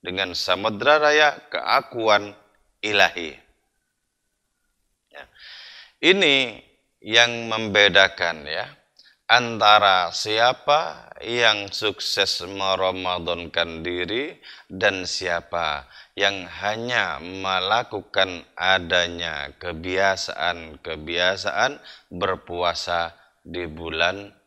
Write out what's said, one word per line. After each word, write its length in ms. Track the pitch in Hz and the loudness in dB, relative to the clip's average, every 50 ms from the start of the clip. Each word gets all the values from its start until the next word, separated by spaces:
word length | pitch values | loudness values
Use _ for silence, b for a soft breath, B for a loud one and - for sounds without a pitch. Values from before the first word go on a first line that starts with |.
dengan 320 | _ - 90 92 98 92 87 | _ -8 -6 -6 -6 -6 -6
samudra 640 | - - - 92 90 101 113 107 101 117 143 147 156 | -8 -2 -2 -2 0 0 -4 -4 0 2 4 4 4
raya 380 | 151 151 147 151 151 147 - - - - - | 4 4 4 6 4 4 2 0 -12 -10 -8
keakuan 800 | - - - 110 135 226 - - 120 113 110 104 101 104 104 101 - _ _ _ _ _ _ _ _ | -8 -2 0 0 0 0 -2 -8 -2 2 4 4 4 2 -2 -14 -18 _ _ _ _ _ _ _ _
ilahi. 560 | - 107 104 101 95 85 - 87 85 78 69 - _ _ _ _ _ _ _ _ _ _ _ _ _ _ _ _ _ _ _ _ _ _ _ _ _ _ _ _ _ _ _ _ _ _ 143 | -6 -2 2 4 4 4 2 -2 -10 -10 -12 -14 _ _ _ _ _ _ _ _ _ _ _ _ _ _ _ _ _ _ _ _ _ _ _ _ _ _ _ _ _ _ _ _ _ _ _
Ya. 160 | 143 139 _ B B B B B B B B B B B B B B | -20 -20 _ B B B B B B B B B B B B B B
Ini 640 | - 156 190 202 190 156 139 139 131 120 107 - - _ _ _ _ _ _ _ _ | 2 4 4 4 4 4 4 2 2 -2 -6 -14 -20 _ _ _ _ _ _ _ _
yang 400 | - 107 117 120 120 120 117 117 113 | 0 4 6 6 6 4 -4 -4 -4
membedakan, 1000 | 113 110 113 110 98 104 104 101 87 98 95 95 - - 90 85 82 78 73 73 | -2 -2 -2 2 4 6 6 8 8 6 6 6 4 -2 -4 -4 -4 -4 -8 -10
ya, 240 | 78 87 110 139 - _ _ _ _ b b b b b b _ | -8 -8 -8 -10 -12 _ _ _ _ b b b b b b _
antara 800 | 113 120 123 117 117 110 110 104 107 107 104 101 95 92 90 85 87 | 4 4 4 2 -2 2 6 8 8 8 8 6 4 4 2 0 -4
siapa 960 | - - 110 107 110 117 123 131 - - - 147 156 165 170 151 - - - - - | -6 -4 -2 0 2 2 2 2 0 0 0 0 0 0 -2 -10 -14 -18 -20 -20 -14
yang 480 | - - 117 120 120 113 107 104 101 98 | -10 -6 -2 2 4 4 4 2 -2 -8
sukses 720 | - - - 107 92 - - - - - 98 95 - - 90 90 | -8 -4 -4 -4 -4 -4 -6 -6 0 0 0 0 0 -6 -6 -10
meramadankan 1400 | 98 98 98 95 95 92 95 92 92 92 92 92 90 87 85 85 87 85 85 82 - 82 85 85 82 82 82 | -6 -4 -2 0 0 0 0 -2 -2 -2 -4 -4 -4 -4 -4 -4 -6 -6 -6 -8 -4 -4 -4 -4 -4 -8 -8
diri 560 | 87 87 87 87 85 101 120 139 160 165 _ B B B B B B - | -6 -6 -6 -6 -4 -4 -6 -6 -8 -12 _ B B B B B B -10
dan 320 | 95 101 104 95 95 90 | 0 0 0 0 0 -6
siapa 800 | 87 - - 95 90 87 85 85 - - 87 85 78 73 71 69 B B B B B B | -8 -8 -6 -4 -4 -4 -4 -6 -6 -6 -4 -4 -4 -4 -6 -10 B B B B B B
yang 320 | - 101 98 101 98 87 85 87 - | 0 0 0 0 -2 -10 -12 -14 -6
hanya 600 | 92 101 107 113 117 120 123 117 101 90 78 65 | -4 -4 -2 -2 -4 -2 0 0 0 0 -4 -8
melakukan 1200 | 80 87 92 95 95 95 95 92 90 95 104 117 123 - - 104 92 _ _ 101 95 95 90 82 78 _ _ | -8 -12 -10 -6 -4 -2 0 0 0 2 0 0 0 -2 -8 -10 -10 _ _ 0 0 0 -2 -12 -14 _ _
adanya 960 | - 90 92 95 92 87 85 90 90 87 87 87 85 85 82 78 73 71 69 69 _ | -4 2 2 2 2 2 0 0 0 0 0 -4 -6 -8 -8 -8 -8 -10 -12 -14 _
kebiasaan-kebiasaan 2250 | - 87 85 80 80 92 90 92 98 98 95 92 - - - - 80 87 87 85 82 80 78 - _ - 80 78 76 78 87 87 87 90 98 95 92 101 67 90 113 131 143 147 B B B B B B | -12 -10 -10 -8 -8 -4 0 2 2 2 2 0 -4 -8 -6 -4 -4 -4 -4 -6 -10 -16 -18 -16 _ -12 -10 -10 -8 -6 -2 0 2 2 0 0 -4 -6 -2 0 0 0 -2 -6 B B B B B B
berpuasa 1040 | - 90 92 95 95 82 - - 87 87 87 87 85 - - - 87 87 85 85 - b b b b _ _ | -8 -4 -4 -4 -4 -4 -8 -12 -6 -2 -2 -2 -2 -2 -4 -4 -2 -2 -4 -4 -8 b b b b _ _
di 220 | - 82 87 87 82 | -12 -10 -8 -8 -8
bulan 640 | 76 80 85 82 80 80 85 87 95 98 101 101 - _ _ | -10 -10 -10 -8 -2 0 0 0 0 -2 -10 -14 -18 _ _